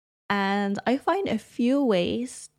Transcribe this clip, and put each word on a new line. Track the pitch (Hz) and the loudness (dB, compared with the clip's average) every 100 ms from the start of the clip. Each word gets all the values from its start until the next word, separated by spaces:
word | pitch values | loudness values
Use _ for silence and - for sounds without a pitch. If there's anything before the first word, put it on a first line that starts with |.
| _ _ - | _ _ -4
And | 202 196 202 196 202 - | -2 0 0 -2 -2 -2
I | 269 | 0
find | - 381 392 | 0 0 0
a | 220 | -4
few | - - 240 277 | -4 -2 2 2
ways | 262 180 175 226 254 - - | 2 2 0 -4 -6 -12 -20